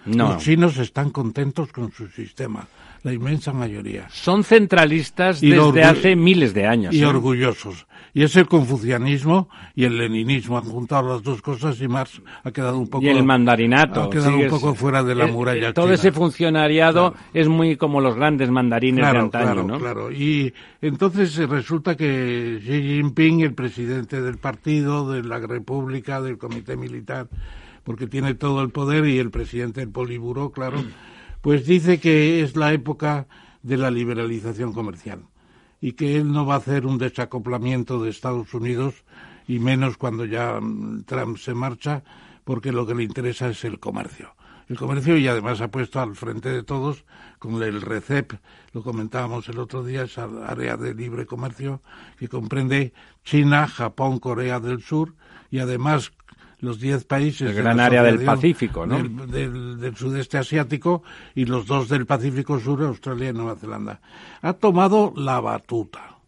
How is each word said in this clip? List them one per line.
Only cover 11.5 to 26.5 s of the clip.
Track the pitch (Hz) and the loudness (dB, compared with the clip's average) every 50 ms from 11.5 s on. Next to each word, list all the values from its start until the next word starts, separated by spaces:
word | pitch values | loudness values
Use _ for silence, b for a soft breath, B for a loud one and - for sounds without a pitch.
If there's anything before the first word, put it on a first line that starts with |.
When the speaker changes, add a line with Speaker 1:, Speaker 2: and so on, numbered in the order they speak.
| 135 113 147 156 127 110 | -6 -4 -4 -4 -4 -2
Speaker 2:
y | 135 123 | -4 -2
Marx | 123 135 131 - - - 95 B B B | -2 -2 -4 -6 -10 -18 -20 B B B
ha | B 127 | B -10
quedado | - 143 131 127 127 131 | -6 -4 -4 -2 -2 -2
un | 120 107 | -4 -4
poco, | 135 131 135 | -2 0 4
Speaker 1:
Y | 143 | 4
el | 139 135 | 6 6
mandarinato, | 135 135 131 123 120 123 120 110 117 117 123 143 160 - - - - | 6 6 6 6 6 6 6 6 6 6 6 6 6 4 2 0 -2
Speaker 2:
ha | - | 0
quedado | - 151 143 143 | 0 2 2 4
Speaker 1:
sigue | 139 139 143 | 4 4 4
Speaker 2:
un | 135 | 2
poco | 156 143 147 147 135 | 2 2 2 0 0
fuera | - 127 139 135 135 | 0 0 2 2 2
de | 127 123 123 | 2 2 2
la | 120 120 | 2 0
Speaker 1:
eh, | - | 0
Speaker 2:
muralla | 117 117 123 127 123 113 117 117 | 0 0 0 0 0 0 -2 0
Speaker 1:
eh, | 113 | 0
todo | 170 170 | 2 4
Speaker 2:
china. | 180 185 | 4 4
Speaker 1:
ese | - 180 190 | 6 6 4
funcionariado | 139 156 175 165 127 - 170 160 156 156 151 151 151 160 160 165 160 175 180 175 | 4 4 0 0 0 0 0 2 2 2 2 4 4 6 6 6 6 4 4 2
Speaker 2:
Claro. | - - - - - | 0 -4 -14 -4 0
Speaker 1:
es | 165 156 156 | 2 4 4
muy | 160 165 165 165 151 | 4 4 4 2 2
como | - 165 147 143 139 | 2 0 0 2 2
los | 135 127 110 | 2 2 2
grandes | 120 147 151 151 131 135 123 | 2 2 2 2 2 2 2
mandarines | 127 127 123 120 117 117 127 127 127 127 | 2 2 2 2 2 2 2 2 4 4
Speaker 2:
Claro, | 143 143 127 120 | 4 4 4 4
Speaker 1:
de | 110 | 2
antaño, | 110 - 120 120 120 | 0 0 0 0 0
Speaker 2:
claro, | - - - 95 | 0 0 -2 -2
Speaker 1:
¿no? | 117 - | -4 -4
Speaker 2:
claro. | 123 120 107 107 110 120 | -6 -6 -6 -6 -8 -8
Y | 139 139 143 151 151 143 135 123 B B B B B B | -6 -2 -2 0 0 0 0 -2 B B B B B B
entonces, | 151 151 135 - 196 196 170 202 190 165 147 165 | -6 -4 -2 0 0 0 2 2 0 0 0 -2
eh, | 160 | -2
resulta | 127 147 139 110 - 165 156 - 185 160 | 0 0 -2 -2 -2 -4 -2 -2 -2 -2
que | 139 156 143 135 131 127 123 120 120 117 120 113 107 101 | 0 0 0 0 0 0 -2 -2 -4 -4 -4 -6 -8 -4
Xi | 123 143 147 | -2 -2 -2
Jinping, | 139 143 143 147 147 143 - 156 156 160 165 165 | 0 0 0 0 0 0 2 4 4 4 6 4
el | 160 143 113 | 2 2 0
presidente | - 127 120 - 123 120 120 131 131 117 - 143 131 | -4 -6 -6 -6 -6 -6 -4 -4 -6 -6 -6 -6 -6
del | 123 127 123 - | -6 -6 -6 -6
partido, | - 135 110 - _ 156 151 151 143 143 147 147 139 135 | -8 -8 -8 -6 _ -2 0 0 0 0 -2 -2 -2 -4
de | 135 123 | -4 -6
la | 117 117 117 120 | -6 -6 -8 -8
República, | 113 110 120 120 101 - 135 135 131 131 135 135 - 143 135 135 | -8 -8 -8 -8 -8 -6 -6 -6 -6 -6 -8 -8 -8 -8 -8 -6
del | 131 131 120 - | -6 -8 -8 -10
Comité | 120 117 | -10 -10